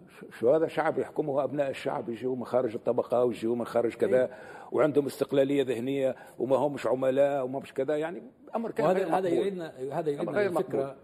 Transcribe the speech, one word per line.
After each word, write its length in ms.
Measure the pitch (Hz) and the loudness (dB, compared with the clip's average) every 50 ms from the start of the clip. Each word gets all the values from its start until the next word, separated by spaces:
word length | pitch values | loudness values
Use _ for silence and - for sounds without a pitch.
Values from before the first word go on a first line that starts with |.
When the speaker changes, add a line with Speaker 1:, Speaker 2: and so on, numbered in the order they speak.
| - - - - | -18 -20 -20 -20
Speaker 1:
شو، 80 | - - | -18 -18
شو 200 | - - 113 120 143 | -8 0 2 4 4
هذا 120 | 160 - 139 | 4 2 0
شعب 300 | - 156 151 160 135 135 | 0 0 0 0 0 0
يحكمه 460 | 113 - - - 156 147 135 139 139 | -4 -2 -2 -4 -2 0 0 0 0
أبناء 260 | 127 131 147 143 135 | 0 -2 -2 -2 -2
الشعب، 380 | 127 - - 139 131 147 113 107 | -4 -4 -6 -4 -4 -4 -4 -6
يجيوا 280 | 117 107 120 127 131 | -8 -6 -4 -4 -4
من 80 | 127 113 | -4 -4
خارج 300 | - - 123 131 113 104 | 0 0 0 0 0 -4
الطبقة 500 | 120 - 117 120 120 110 - 123 120 123 | -2 -2 0 0 0 0 2 2 2 2
ويجيوا 320 | 123 110 101 110 113 120 | 2 0 -2 -2 -2 -2
من 80 | 120 113 | -2 -2
خارج 300 | - - 120 117 113 110 | 0 0 2 2 2 0
كذا، 260 | - 113 98 110 127 127 | 0 2 4 4 4 2
Speaker 2:
إيه. 60 | - - - - - - - - - - | 2 -2 -10 -16 -18 -18 -18 -14 -4 2
Speaker 1:
وعندهم 340 | 117 147 156 127 147 139 | 2 2 4 4 2 0
استقلالية 560 | 131 - - 135 - 135 139 139 135 143 139 135 | 0 -2 -4 -4 0 2 2 4 4 2 2 2
ذهنية 540 | 123 123 110 117 135 139 139 131 131 123 - - - - - | 0 0 -2 -2 -2 -2 0 0 0 -2 -4 -10 -18 -6 -6
وما 180 | 120 127 135 | 0 2 2
همش 300 | 120 135 147 139 120 - | 2 2 0 -2 -2 0
عملاء 580 | - - 131 135 131 131 139 143 139 143 139 131 | 0 0 2 2 2 4 4 4 4 2 0 -2
وما 140 | 127 131 135 | -2 -4 -6
همش 140 | - - - | -8 -6 -4
كذا، 240 | - 135 139 151 | -4 -2 0 0
يعني 260 | 151 156 160 185 226 226 - - _ - - - | -2 -2 -4 -6 -8 -12 -16 -20 _ -20 -8 -6
أمر 160 | 226 233 214 | -4 -4 -4
كان 160 | - - - | -2 2 4
Speaker 2:
وهذا، 120 | 165 190 190 | 4 4 4
Speaker 1:
غير 100 | 190 165 | 2 2
Speaker 2:
هذا 80 | 160 | 0
Speaker 1:
مقبول. 160 | 185 185 175 170 | 0 2 2 2
Speaker 2:
يعيدنا، 400 | 175 180 202 190 180 165 156 - 131 131 139 139 | 2 0 0 -2 -4 -8 -10 -10 -8 -8 -4 -4
هذا 180 | 165 165 151 | -2 -2 -2
يعيدنا 200 | 143 143 160 - | -2 -2 -2 -2
Speaker 1:
أمر 20 | 143 | 0
غير 180 | 202 208 190 | 0 0 2
Speaker 2:
للفكرة، 460 | 175 156 139 - - 139 135 139 131 - | 0 -2 -2 -2 -2 -2 -2 -4 -8 -14